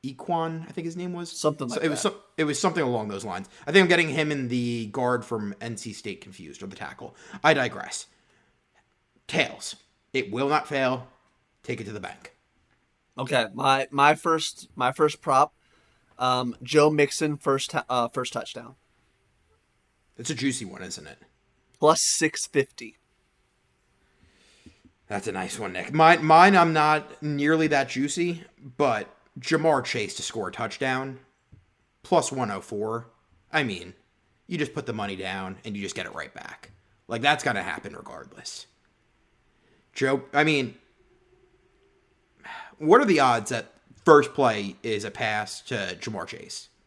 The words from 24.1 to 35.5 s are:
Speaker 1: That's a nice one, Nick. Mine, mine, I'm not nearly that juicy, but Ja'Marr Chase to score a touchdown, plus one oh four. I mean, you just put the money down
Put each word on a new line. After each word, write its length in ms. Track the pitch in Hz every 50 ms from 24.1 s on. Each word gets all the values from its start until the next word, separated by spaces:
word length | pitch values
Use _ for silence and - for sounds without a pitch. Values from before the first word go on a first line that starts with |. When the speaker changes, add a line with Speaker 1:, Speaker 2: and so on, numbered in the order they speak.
| _ _ _ _ _ _ _ _ _ _ _ - _ _ _ - _ _ _ _
Speaker 1:
That's 200 | 104 101 - 110
a 40 |
nice 260 | 95 95 92 92 - 107
one, 140 | 107 95
Nick. 220 | 90 92 87 - 135
Mine, 300 | 156 160 160 175 165 156
mine, 320 | 156 160 165 180 202 196
I'm 160 | 180 170 165
not 500 | 160 156 151 151 151 151 147 - - -
nearly 460 | 151 151 147 143 143 151 160 160 160 151
that 200 | 151 139 135 131
juicy, 540 | - 131 139 143 - 185 175 175 170 165 - - _ _ 131 135 123
but 320 | - 151 131 113 104 98 - - _ _ _ _ 135
Ja'Marr 460 | 127 - 165 156 156 160 151 131 120
Chase 300 | - - 120 107 95 -
to 60 | -
score 260 | - - - 110 98 92
a 40 |
touchdown, 680 | - - 117 110 - - 135 131 131 131 135 135 131 131 _ _ _ _ _ _ - - _ _ _ _ _ _ _ _
plus 300 | - - 185 165 131 -
one 180 | 139 131 123 104
oh 100 | 101 98
four. 460 | - - 113 101 107 110 113 117 120 - _ _ _ _ _ _ _ _
I 100 | - 156
mean, 320 | 143 117 98 87 82 90 - _ _ _ _ _ _ _ _ _ _ -
you 100 | 175 160
just 160 | 147 - -
put 120 | 151 135
the 60 | -
money 220 | 110 107 104 101 98
down 440 | 92 95 92 95 95 95 92